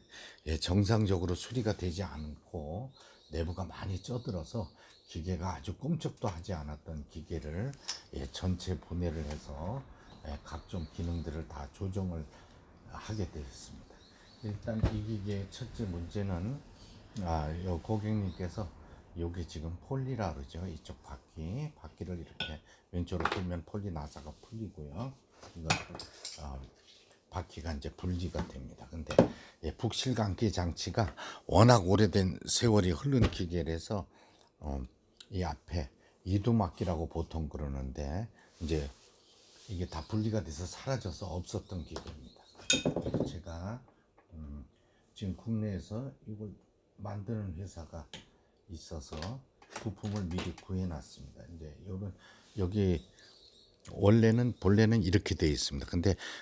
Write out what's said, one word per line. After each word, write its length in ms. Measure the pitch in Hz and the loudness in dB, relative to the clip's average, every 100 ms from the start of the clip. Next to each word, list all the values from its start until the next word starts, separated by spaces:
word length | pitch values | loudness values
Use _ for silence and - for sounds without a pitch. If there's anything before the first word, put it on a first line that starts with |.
| - - - - 76 | -10 -18 -18 -10 -2
예, 140 | 78 | 0
정상적으로 720 | - 92 98 110 104 95 90 | 4 4 6 6 4 2 2
수리가 420 | 90 - 120 104 98 | -2 -2 -2 0 0
되지 280 | 92 82 | -2 -2
않고 880 | 90 76 76 73 - 82 76 87 131 - - - - | -6 -6 -8 -10 -10 -10 -6 -6 -8 -14 -20 -20 -8
내부가 320 | 78 82 90 | -4 -2 -4
많이 360 | 82 - 92 92 | -6 -6 -6 -6
쪄들어서 680 | - 120 123 92 80 117 95 - - - - | -4 -6 -4 -6 -4 -6 -6 -10 -20 -20 -12
기계가 480 | 90 82 87 90 82 | -6 -2 -2 -2 -4
아주 200 | - 85 | -6 -6
꼼짝도 520 | 139 160 147 - 110 | -2 0 -2 -2 -4
하지 240 | 82 87 | -4 -6
않았던 540 | 85 73 71 - 78 71 | -4 -4 -8 -8 -10 -8
기계를, 600 | 82 76 71 71 82 123 139 - - - | -12 -6 -6 -4 -4 -4 -6 -10 -10 -8
예, 160 | 69 69 | -8 -8
전체 480 | - 90 90 - 87 | -2 0 0 -2 -4
분해를 460 | - 87 87 80 | -4 -2 0 -2
해서, 580 | 73 76 - 71 87 139 - - - - 76 | -4 -6 -8 -8 -6 -6 -8 -18 -20 -14 -10
예, 100 | 76 | -10
각종 420 | - 78 - 92 78 | -8 -12 -6 -6 -6
기능들을 560 | - 85 85 78 78 76 | -4 -2 -2 -2 -6 -8
다 200 | 73 67 | -10 -10
조정을 520 | - 95 95 92 82 76 - - - - - - | -6 -4 -2 -2 -4 -8 -12 -20 -20 -20 -20 -16
하게 380 | - - 107 92 | -12 -6 -4 -4
되었습니다. 640 | 78 67 - - - - - - - - - | -4 -12 -12 -16 -16 -18 -20 -20 -20 -20 -10
일단 340 | 110 104 - 110 107 | -6 -6 -4 0 2
이 100 | 107 | 0
기계의 460 | 104 110 98 101 98 | -2 -4 -2 -4 -4
첫째 340 | - 117 - | -8 -10 -6
문제는, 760 | 107 87 85 107 98 87 101 143 - - - - - - | -4 -4 -4 -4 -2 0 -2 -6 -10 -20 -20 -20 -12 -6
아, 300 | 90 80 76 85 | 0 0 0 -2
요 160 | 95 87 | -2 -2
고객님께서 880 | - 110 107 107 98 - 90 - 95 - - - - 87 | 0 -2 0 0 0 -2 -6 -4 -8 -10 -20 -20 -12 -4
여기 300 | 85 87 82 | -4 -4 -6
지금 280 | 85 80 85 - | -6 -6 -8 -6
폴리라 460 | 135 131 120 95 | -4 -2 -2 -2
그러죠. 300 | 71 69 80 92 | -4 -8 -8 -8
이쪽 340 | - - - | -8 -12 -16
바퀴, 720 | - 67 - - 80 117 151 | -14 -16 -14 -10 -6 -6 -6
바퀴를 460 | - - - 85 87 | -10 -16 -10 -8 -8
이렇게 420 | - - - 78 - - - | -8 -10 -10 -10 -14 -20 -8
왼쪽으로 360 | 87 87 90 82 | -4 -2 -2 -2
풀면 340 | 104 90 87 | -2 -2 -4
폴리 260 | 80 107 101 | -6 -6 -4
나사가 420 | 78 73 78 73 76 | -6 -8 -10 -14 -16
풀리고요. 680 | - 113 107 - 73 78 131 131 _ - - 85 | -14 -10 -10 -10 -10 -8 -8 -10 _ -20 -18 -6
이거, 120 | 80 - - 87 - - - - | -2 -2 -2 -12 -14 -12 -12 -10
어, 180 | 73 65 65 - - - - - _ | -10 -10 -12 -20 -20 -20 -20 -20 _
바퀴가 460 | - - - 80 | -8 -8 -8 -4
이제 160 | 73 76 | -4 -6
분리가 580 | - 90 87 87 71 - | -4 -2 -2 -2 -2 -4
됩니다. 380 | 67 64 - - | -6 -12 -14 -12
근데, 240 | 82 78 - - - - - | -10 2 6 6 4 -16 -8
예, 120 | - | -6
북실감기 760 | - 113 - 131 113 107 87 110 | -2 -2 0 0 2 2 2 2
장치가 640 | 90 87 78 - 90 95 - - - - | 2 0 -2 -2 0 0 -2 -12 -10 6
워낙 400 | 90 113 120 87 | 12 12 12 10
오래된 540 | 98 107 101 92 - - | 8 8 6 4 0 2
세월이 460 | - 120 104 90 | 4 8 8 6
흐른 380 | 82 143 135 107 | 2 4 6 6
기계라서, 760 | - 87 85 78 82 - 104 - - - - - - | 4 0 0 0 -2 -2 -4 -4 -12 -20 -20 -20 -10
어, 220 | 73 69 64 _ _ - - | -6 -4 -6 _ _ -20 -6
이 120 | 92 | -2
앞에 480 | 85 78 - 80 69 - - _ | -2 -2 -4 -4 -4 -10 -20 _
이두막기라고 840 | 92 101 117 117 87 - 92 80 82 | 0 2 4 4 2 0 0 0 -2
보통 400 | 85 76 82 76 | -2 -4 -2 -4
그러는데, 800 | 69 73 69 65 64 71 85 113 - - - | -4 -4 -4 -4 -4 -4 -4 -6 -12 -20 -8
이제 300 | 80 78 71 - - - - - - - - | 0 0 -2 -10 -20 -20 -20 -20 -20 -20 -10
이게 180 | 87 90 | -6 -4
다 160 | 80 - | -6 -2
분리가 360 | 110 110 107 | 0 0 0
돼서 200 | 87 76 | -2 -6
사라져서 640 | 90 - - 131 98 - 90 | -8 -6 -4 -4 -4 -6 -6
없었던 580 | 85 90 107 - 92 | -6 -4 -6 -6 -8
기계입니다. 580 | 76 80 - - - - - - - - - - - - - | -8 -10 -10 -14 -16 -20 -20 -8 0 2 2 0 -2 0 -2
제가, 540 | - 85 82 92 127 - _ _ _ - | -4 -8 -8 -6 -8 -10 _ _ _ -18
음, 320 | 78 73 73 69 _ _ _ _ | -14 -10 -10 -14 _ _ _ _
지금 220 | - 101 82 | -8 -6 -4
국내에서 760 | 113 110 107 95 - 110 135 - - | -2 -2 0 -4 -6 -8 -8 -10 -12
이걸 280 | 107 107 - _ _ _ - | -10 -10 -12 _ _ _ -12
만드는 600 | 101 101 98 110 101 80 | -8 -6 -4 -4 -4 -6
회사가 480 | 95 - 78 - 71 - - _ _ _ - | -8 -10 -12 -12 -12 -16 -18 _ _ _ -14
있어서 720 | 82 - 67 67 78 90 135 - _ - - | -14 -10 -10 -8 -8 -6 -8 -14 _ -14 -6
부품을 420 | 110 - 107 104 | -6 -4 -2 -2
미리 320 | 90 90 87 80 | 0 -2 -4 -6
구해놨습니다. 880 | - 92 92 82 - - 67 - 82 | -4 -2 0 -2 -8 -16 -16 -16 -16
이제 220 | 82 78 69 92 | -12 -12 -12 -8
요런, 280 | 95 101 - - - - - | -6 -6 -10 -18 -20 -10 0
여기 500 | 90 101 95 82 - - - - - - - _ - | 2 6 6 4 0 -20 -20 -20 -20 -20 -20 _ -10
원래는, 600 | - 101 113 110 113 123 - | 6 8 10 10 6 4 4
본래는 460 | 92 104 110 113 | 6 8 8 8
이렇게 320 | 92 87 - - | 6 4 4 4
돼 100 | 80 | 4
있습니다. 420 | 71 - 71 67 | 4 0 -2 -2
근데 280 | 87 95 - - - | 2 4 4 0 -12